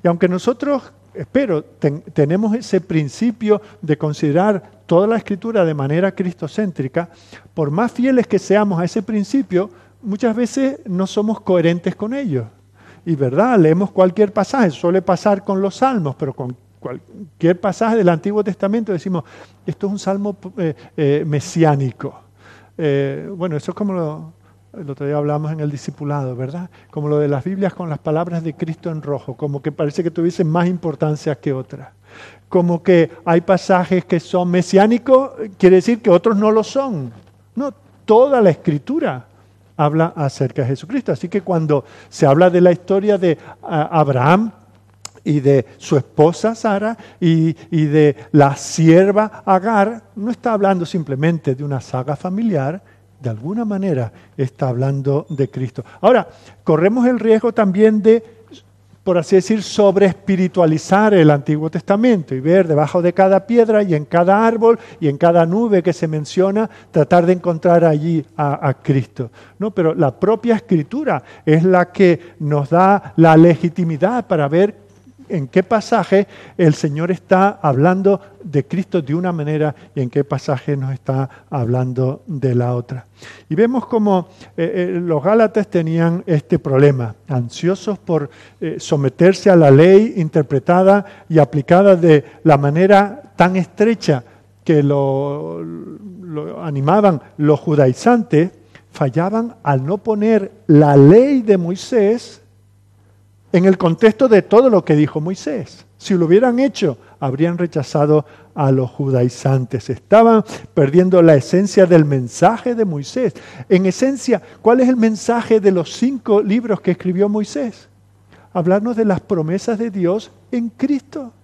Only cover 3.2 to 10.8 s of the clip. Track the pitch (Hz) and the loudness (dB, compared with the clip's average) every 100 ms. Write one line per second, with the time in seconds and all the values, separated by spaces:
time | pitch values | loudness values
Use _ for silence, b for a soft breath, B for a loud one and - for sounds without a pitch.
3.2 | 233 220 214 208 B B 156 151 156 147 | -4 -4 -2 -2 B B -6 -4 -4 -4
4.2 | 151 151 202 196 - _ - 170 208 226 | -2 0 0 -2 -6 _ 0 0 2 -2
5.2 | - 202 226 220 165 151 139 160 190 190 | -4 -8 -4 -2 -2 -2 -2 -2 -2 -4
6.2 | 180 - 156 - 214 156 135 165 170 B | -8 -8 -10 -6 -6 -6 -6 -6 -8 B
7.2 | B B B - 147 160 233 - 254 254 | B B B -6 -4 -2 -4 -2 -2 0
8.2 | - 190 - 202 208 170 175 220 202 214 | -2 -6 0 0 0 -4 -4 -6 -6 -6
9.2 | 196 277 - 180 202 b b b 220 196 | -4 -4 -2 -4 -4 b b b -10 -4
10.2 | 240 220 240 - 269 269 | -4 -2 -4 -2 -4 -6